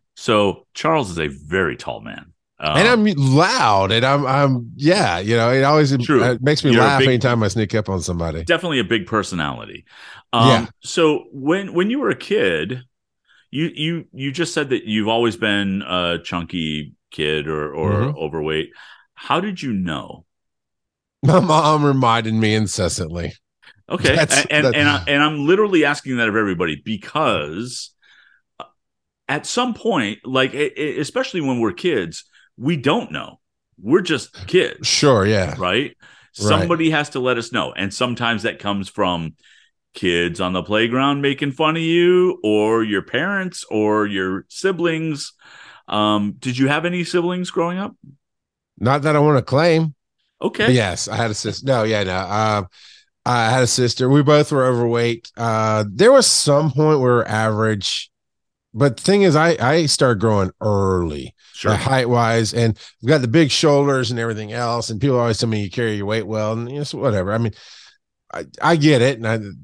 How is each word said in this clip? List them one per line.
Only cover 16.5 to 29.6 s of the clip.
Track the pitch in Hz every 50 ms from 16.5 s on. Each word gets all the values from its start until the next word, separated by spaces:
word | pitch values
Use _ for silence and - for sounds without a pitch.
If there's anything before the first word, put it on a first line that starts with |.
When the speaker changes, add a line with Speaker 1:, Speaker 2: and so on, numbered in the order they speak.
| - 87 80 78 76 76 73 69 - _ _ _
Speaker 1:
kid | - - 76 76 78 78 71 78
or, | 78 76 76 73 71
or | 76 78 -
Speaker 2:
Mm-hmm. | 101 101 110 143 147 -
Speaker 1:
overweight. | 80 76 78 80 76 78 78 78 80 - - - - - - - _ _ _
How | - - - 135 165
did | 185 214 190 -
you | - 131
know? | 110 98 92 87 78 65 50 50 - - - _ _ _ _ _ _ _ _ _ _ _ _ _ _ _ _ _ _ _ -
Speaker 2:
My | 139 156 180
mom | 180 170 156 156 156 151 156 151 147
reminded | 143 139 131 127 117 113 117 110 113 110
me | 110 110 107 107
incessantly. | 110 107 95 - - 92 85 - - 87 78 82 87 85 - - _ _ _ _ _ _ - - _ _ -
Speaker 1:
Okay. | - - 110 131 139
Speaker 2:
That's, | 165 156 151 - 143 147
Speaker 1:
A-, | -
and, | 151 151 151
Speaker 2:
that | 131 113
Speaker 1:
and | 147 147 147
I, | 143 143 - -
and | 143 143
I'm | 147 151 156 147 143 151
literally | 185 202 214 208 190 160 147
asking | 143 143 - - 135 127 120
that | 117 110
of | 101
everybody | 110 107 101 92 82 90 82 78
because, | 73 - 107 110 98 - - - 151 156 127 101 80 76 73 80 98 120 127 - - - - _ _ _ _ _ _ _ _ _ _ _ _ _ -
uh, | - - _ _ _ _ _ _ _ _ _ _ _ -
at | 135 151 -
some | - - 240